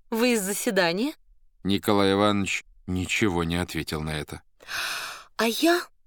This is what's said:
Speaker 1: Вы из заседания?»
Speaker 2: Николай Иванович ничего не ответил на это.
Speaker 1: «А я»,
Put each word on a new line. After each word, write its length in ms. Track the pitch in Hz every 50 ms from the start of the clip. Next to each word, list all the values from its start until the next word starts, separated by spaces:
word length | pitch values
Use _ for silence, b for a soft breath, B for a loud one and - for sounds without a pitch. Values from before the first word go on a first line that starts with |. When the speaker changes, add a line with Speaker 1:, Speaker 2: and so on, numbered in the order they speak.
| _ _
Speaker 1:
Вы 240 | - 220 233 254 240
из 80 | 220
заседания?» 720 | 190 190 208 - - 247 208 190 180 165 170 190 233 294 - - _ _ - _ _ - _ _ -
Speaker 2:
Николай 500 | 92 98 98 - - 107 101 101 95 98
Иванович 520 | 98 104 104 104 101 98 90 - - - - - - - -
ничего 560 | 90 92 90 85 - - 113 107 87 87 85
не 120 | 82 85
ответил 460 | 87 90 - - 80 73 - - 78
на 100 | 76 78
это. 300 | 78 76 73 - - 73 - _ _ _ B B B B B B B B B B B B B B _ -
Speaker 1:
«А 80 | 214 233
я», 340 | 220 - 294 330 339 349 - - _ _ _